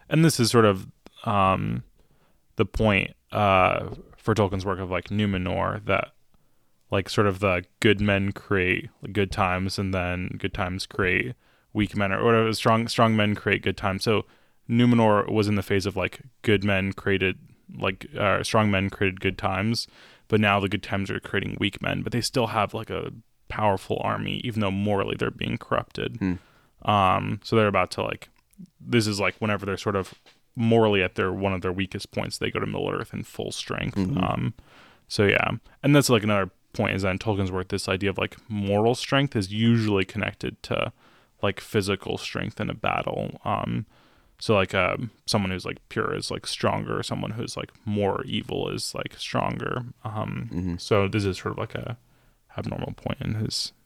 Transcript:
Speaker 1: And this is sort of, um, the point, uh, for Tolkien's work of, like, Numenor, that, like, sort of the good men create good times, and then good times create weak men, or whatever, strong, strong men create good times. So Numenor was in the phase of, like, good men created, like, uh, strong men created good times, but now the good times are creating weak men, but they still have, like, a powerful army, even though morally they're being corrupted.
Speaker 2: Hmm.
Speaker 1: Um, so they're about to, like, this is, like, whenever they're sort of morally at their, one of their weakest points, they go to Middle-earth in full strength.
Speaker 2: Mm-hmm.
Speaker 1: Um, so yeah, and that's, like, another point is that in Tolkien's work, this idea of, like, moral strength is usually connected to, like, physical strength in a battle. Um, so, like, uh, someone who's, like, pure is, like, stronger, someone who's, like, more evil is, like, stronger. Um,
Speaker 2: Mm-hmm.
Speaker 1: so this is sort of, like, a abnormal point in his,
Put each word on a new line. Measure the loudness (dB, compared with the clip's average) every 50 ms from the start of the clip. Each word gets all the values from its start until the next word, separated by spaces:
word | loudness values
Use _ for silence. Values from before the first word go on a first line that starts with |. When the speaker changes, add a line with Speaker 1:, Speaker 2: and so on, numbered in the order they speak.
| _ 0
Speaker 1:
And | 4 4 6
this | 6 4 4
is | 2 4
sort | 6 6 6
of, | 6 4 2 -4 -12 -20 _ -20 -20 _ -8 -4
um, | 0 2 4 4 4 4 2 0 -2 -4 -6 -8 -10 _ _ _ _ _ _ _ _ _ _ _ _ _
the | -2 -2
point, | 0 0 0 2 4 4 2 2 -2 -6 _ _ _ -2
uh, | 2 4 4 6 6 6 4 4 0 -4 -6 -10 -12 -16 -18 -20 -6
for | -2 0 2
Tolkien's | 2 2 2 0 -2 -4
work | -4 -4 -4
of, | -4 -4
like, | -4 -4 -4 -2
Numenor, | -2 0 0 2 0 0 -2 -2 -2 0 0 -2 -2 -4 0
that, | 0 0 0 0 -2 _ _ _ _ _ _ _ _ _ _ _ _ _ _ _ -4
like, | -2 -2 -2 0
sort | 0 2 2
of | 2 2 2
the | 0 0 0 0 -2 -6 _ 2
good | 4 4 4 4
men | 4 2 2 2 2 -2 -4
create | -6 -4 -2 0 2 2 2 0 0 -2 -8 -14 _ -12 -4 -2
good | 0 0 0 0
times, | 0 0 2 0 0 -2 -2 -4 -4
and | -4 -2 -2
then | -2 -2 -2 -2 -4 -4 -6 -6 -6
good | -6 -6 -4
times | -4 -4 -4 -4 -6 -8
create | -6 -4 0 0 2 2 2 0 -2 -6 -12 _ _ _ _ _ _ -2
weak | -2 -2 0 0
men, | -2 -2 0 0
or | 2 4
whatever, | 4 4 4 4 2 0
strong, | 2 4 4 4 4 2 0
strong | 2 2 4 4 4
men | 4 2 2 0
create | 0 0 0 0 0 0
good | -2 -4
times. | -2 -2 -4 -4 -2 0
So | 0 0 0 0 _ _ _ _ _ _ _ _ 0
Numenor | 2 4 6 6 6 6 6 6 6 4 2 2
was | 2 2 2 2
in | 2
the | 0 0
phase | 0 0 0 0
of, | 0 -2
like, | -2 -4 -4 -4 -8 -18 -20 _ _ 0
good | 2 2 4 4
men | 2 2 2 0 -2 -4
created, | -2 0 0 2 2 2 0 -2 -2 -8 -20 -20 _ _ -18 -8
like, | -4 -4 -4 -4 -4 -8 -10 -4 0
uh, | 2 2 2 2 0
strong | 2 2 4 4 4
men | 4 2 0 0
created | -2 0 0 0 0 0
good | -2 -2 -2
times, | -2 -2 -2 -2 0 0 0 0 -2 -4 -8 -12 -20 -20 -20 -20 _ _ 2
but | 2 4
now | 6 6 4 4
the | 2 0
good | -2 -4 -4
times | -4 -4 -2 -2 -2
are | -4 -6
creating | -4 -4 -4 -2 -2 -2 -2 -2
weak | -2 -2 -2 -2 -4
men, | -2 -2 -2 -2
but | -2 -2
they | -2
still | -2 -2 0 0 0 0
have, | 0 0 0 0 -2
like, | -6 -8 -6
a | -6 -6 -6 -8 -10 -12 -18 _ _ _ _ -10
powerful | -4 0 2 2 2 0 -2 -4 -4 -2 -2
army, | -2 -2 -4 -4 -4 -6 -6 -6
even | -4 -2 0
though | 0 0 0
morally | 0 0 0 2 0 0 -2 -2
they're | -2 -2 -2
being | -2 -4 -4 -4 -4 -4
corrupted. | -4 -2 -2 -2 -2 -4 -6 -6 -6 -6 -4
Speaker 2:
Hmm. | -2 -2 -2 -2 -4 -8 _ _ _ _ _ _ -6 -2 2
Speaker 1:
Um, | 4 4 4 4 4 2 0 -2 -6 -8 -4
so | 0 2
they're | 4 4 4
about | 4 2 2 0 -2
to, | -4 -4
like, | -4 -6 -8 -12 -16 _ _ _ _ _ -20 -20 -20 _ -18
this | -4 0 2 2 2
is, | 2 0 0
like, | 0 -2 -2 -2
whenever | -2 -2 -2 -2 -2
they're | -4 -6
sort | -4 -2 -2 0
of | 0 -2 -4 -8 -20 _ _ _ _ _ _ -4
morally | 0 2 4 6 6 6 6 6 4 2
at | 2 0
their, | 0 -2 0 0
one | 0 0 0 0
of | -2 -2
their | -2 -2
weakest | -2 -4 -4 -6 -10 -12 -8 -6
points, | -6 -6 -6 -6 -6
they | -4 -4
go | -2 -2
to | -4
Middle-earth | -4 -2 -4 -4 -2 -4 -4 -6 -6 -8
in | -10 -10
full | -10 -10 -8 -8 -8 -8
strength. | -8 -8 -6 -6 -6 -4 -4 -2
Speaker 2:
Mm-hmm. | -2 -2 -2 0 0
Speaker 1:
Um, | 0 0 -2 -2 -4 -4 -6 -8 -14 _ -20 -20 -20 -20 _ _ _
so | -6 0 2 4
yeah, | 4 4 4 2 0 -4 -6 -8 -16 _ _ 2
and | 4 6
that's, | 6 6 6
like, | 4 2 4
another | 2 0 0 0 -2 -6 _ _ _ -4
point | -2 -2 0 0
is | 0 0
that | 0
in | -2 -2
Tolkien's | -2 -2 0 0 0 -2 -2
work, | -4 -4 -4
this | -4 -4 -2 -2
idea | -2 0 0 0
of, | 0 0
like, | -2 -4 -6 -10 -12 -6
moral | -4 -2 0 2 4 4 4 4 2
strength | 0 0 0 2 2 2 2 0
is | -2 -2 -2 0
usually | 2 4 4 4 4 4 2 2 2 0
connected | 0 -2 -4 -4 -4 -6 -6 -6 -8 -8 -8 -6
to, | -4 -2 -2 -2 -4 -6 _ _ _ _ _ _ _ _ _ -2
like, | -2 -2 -4
physical | -6 -2 -2 0 0 0 0 -2 -2 -4 -6 -6
strength | -6 -6 -6 -6 -6 -6 -6 -6
in | -6 -6
a | -6
battle. | -2 -2 0 0 0 -2 -4 -4 -4 -6 -6 -8 -8 -4
Um, | -4 -2 -2 -2 -2 -4 -4 -6 -8 _ _ _ _ _ _ _ _ _ -6
so, | 0 2 2
like, | 2 2 2 2
uh, | 0 0 0 0 -2 -6 -8 -12 _ _
someone | -2 0 0 0 0
who's, | -2 -4 -6
like, | -8 -10 -12 _ -8
pure | -4 -4 -2 -2 -2
is, | -4 -6 -6
like, | -8 -8 -6
stronger, | -8 -4 -2 0 0 0 0 -2 -4 -4 -4 -4
someone | -4 -4 -6 -6 -6 -6
who's, | -6 -8 -8 -8
like, | -8 -10 -10 -12 _ -6
more | -2 0 0 2 2 0 -2 -4
evil | -4 -6 -6 -4 -4 -4 -4 -4 -4
is, | -4 -4 -6 -6 -6
like, | -8 -8 -10 -10
stronger. | -12 -8 -4 -2 -2 -2 -2 -2 -4 -4 -4 -4 -6 -6 -8 -12 _ -12
Um, | -8 -6 -6 -6 -4 -6 -6 -8 -6 -6
Speaker 2:
Mm-hmm. | -4 -4 -4 -4
Speaker 1:
so | -4 -2 0 2 2 2 2
this | 0 0 0
is | 0 -2 -4
sort | -6 -6 -6
of, | -6
like, | -8 -8 -8
a | -8 -8 -8 -10 -12 _ _ _ _ _ _ _ _ _ _ -10 -8
abnormal | -8 -6 -6 -6 -6 -8 -8
point | -8 -8 -8 -8 -6
in | -4 -4 -4
his, | -4 -4 -4 -4 -6 -6 -8 -10 _ _